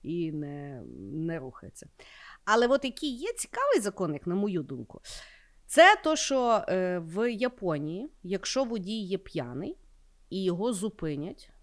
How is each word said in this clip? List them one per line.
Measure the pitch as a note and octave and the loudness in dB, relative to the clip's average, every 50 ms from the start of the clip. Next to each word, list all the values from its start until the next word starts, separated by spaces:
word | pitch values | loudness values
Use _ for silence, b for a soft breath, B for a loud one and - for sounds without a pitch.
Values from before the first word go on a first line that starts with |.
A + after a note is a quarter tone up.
| - | -6
і | C#3 E3 F3 E3 D#3+ | -4 -4 -4 -4 -4
не, | D3+ D3+ D3 C#3+ C#3+ C#3+ C#3+ C#3+ C#3 A#2+ E2+ B1 A#1+ C2+ F#2+ G2 C#3 | -4 -6 -6 -6 -8 -10 -10 -12 -12 -14 -14 -14 -14 -14 -12 -10 -6
не | D#3+ D#3+ E3 E3 D#3+ | -4 -4 -4 -4 -6
рухаються. | C3 C3 - - - F2+ - - - - _ B B B B B B B B B _ | -8 -12 -14 -14 -18 -18 -18 -18 -20 -20 _ B B B B B B B B B _
Але | G3 G#3+ A#3 A#3+ | 4 6 6 6
от | A#3+ C4+ C#4 C4+ | 6 4 4 2
який | C4 - - - D4 B3 | -2 -6 -4 -6 -6 -6
є | A#3 D#4 A4+ A#4+ | -4 -6 -6 -6
цікавий | - - - - A4 C5 D5 C5 D#4+ | -6 -8 -6 -4 0 2 4 4 4
закон, | G3+ G3+ - - F#3 D#3 D3 | 2 0 -2 -2 -2 -2 -2
як | C#3+ - | -4 -2
на | F3+ F3 | -2 0
мою | G3 G3+ G#3 F#3 E3 C#3 | 0 0 0 0 -2 -4
думку, | - C#3 B2 A2+ _ - - B B B B B B B B B B B B _ | -4 -8 -10 -10 _ -16 -18 B B B B B B B B B B B B _
це | - - C#4+ E4+ F#4+ G#4+ - - | 2 8 10 10 10 10 6 4
то, | D#4+ D#4 | 0 2
що, | D4+ - - C#4 C4 B3 A#3 A3+ G3+ - - | 2 0 0 2 2 4 4 4 4 4 2
е, | - F#3 F#3 F3+ F3+ F3+ | 0 2 2 0 -2 -2
в | E3 D#3+ E3 G3+ A#3 B3 | -4 -4 -2 0 0 0
Японії, | A#3 G3 B3 B3 B3+ - G#3 F3 D#3 C#3+ D3 D3+ E3 F#3+ B3+ D#4+ - _ - | 0 0 -2 -2 -2 -2 -2 -2 0 0 -2 -4 -6 -8 -8 -12 -14 _ -6
якщо | F3 G3 F#3+ - - - B3+ C4 | -4 -4 -4 -4 -2 -2 -2 0
водій | A3+ A#3 A3 F3 F#3+ A3 A3+ | 0 -2 -4 -4 -4 -4 -6
є | G3+ F3 F#3+ | -4 -4 -4
п'яний | F#3 - - - E3 B2+ A#2+ B2 C3+ F3+ C4+ F#4 - - - - - - - _ _ - _ | -6 -6 -6 -6 -6 -6 -4 -6 -6 -6 -6 -10 -12 -16 -20 -20 -20 -20 -20 _ _ -14 _
і | - F#3+ F#3+ | -6 -2 0
його | F3+ F3 E3+ G#3 B3 A#3 | 0 0 0 -2 -2 -2
зупинять | F3+ G3+ A3 - - E3 D#3 D3 C#3 D3 F#3+ C#4 - - - - - | -2 -4 -6 -6 -4 -6 -4 -4 -4 -6 -8 -10 -14 -18 -20 -20 -20